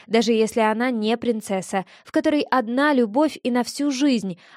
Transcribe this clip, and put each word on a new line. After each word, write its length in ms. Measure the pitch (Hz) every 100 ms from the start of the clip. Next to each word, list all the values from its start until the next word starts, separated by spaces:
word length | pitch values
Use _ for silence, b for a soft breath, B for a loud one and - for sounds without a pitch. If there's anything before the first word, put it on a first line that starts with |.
| -
даже 260 | 220 220
если 280 | 226 214 233
она 300 | 214 220 254
не 260 | 233 214 233
принцесса, 720 | 240 220 - 196 175 196 180 B
в 80 | -
которой 300 | 311 311 302 -
одна 420 | 254 220 247 294
любовь 460 | 269 233 220 311 -
и 80 | 254
на 140 | 240
всю 260 | 233 - 285
жизнь, 480 | 254 285 240 190 175 B